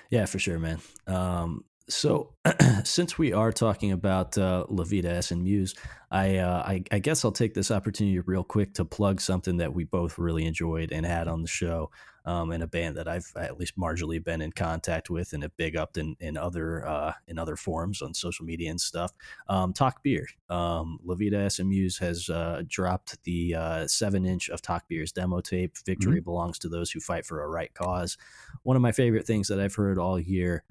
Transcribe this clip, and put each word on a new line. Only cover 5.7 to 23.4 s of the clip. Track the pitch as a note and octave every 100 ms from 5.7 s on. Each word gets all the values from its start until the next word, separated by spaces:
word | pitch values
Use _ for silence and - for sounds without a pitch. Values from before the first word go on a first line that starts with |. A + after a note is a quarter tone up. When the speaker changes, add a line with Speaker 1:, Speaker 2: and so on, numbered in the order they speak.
| - - - -
Speaker 1:
I, | F#2+ F#2+ F#2+
uh, | F2+ F2+ -
I, | F#2+ F#2
I | G#2
guess | A2+ D#3+
I'll | A#2
take | G2+ A2+
this | G#2 F#2+
opportunity | G#2 G#2+ G2 G#2 F#2
real | F2 F#2
quick | F2+ G#2+ G2
to | -
plug | E2+ - G2+ F#2+
something | - F2+ F#2 F2
that | E2
we | E2
both | D#2+ F2+ E2+ -
really | E2+ D#2+ E2
enjoyed | D#2+ E2 D#2+ E2
and | D#2+ E2
had | E2+ E2
on | E2
the | E2
show, | - E2+ E2 D#2 - - _
um, | - E2+ E2
and | E2
a | E2
band | E2+ E2+ D2
that | D#2+
I've | F2 - -
at | D2 -
least | F2 -
marginally | F2 E2 D#2+ E2
been | E2 E2
in | D#2
contact | - E2+ E2 - D#2+ -
with | E2+ F2+
and | D2+
have | D2 -
big | E2 D#2+
upped | D#2 -
in, | D#2 -
in | E2 D2+
other, | F2 E2+ D#2+ E2
uh, | - D2 D2+ - -
in | E2
other | D#2+
forms | - - D#2+ F2 G2
on | C2+
social | - F2+ E2+
media | E2 E2 E2
and | E2
stuff. | - E2 E2+ - - - -
Um, | F#2+ F#2
Talk | F#2 C3 -
Beer. | C#3+ F#2 - - _
Um, | F2 E2+ E2+ E2 E2
La | F2
Vida | F2+ G#2 G#2
S | G2 -
and | F#2+
Muse | G2 F#2 -
has, | F2+ E2+ E2+
uh, | E2 E2 E2+ F2
dropped | - F#2 F2+ - -
the, | - F2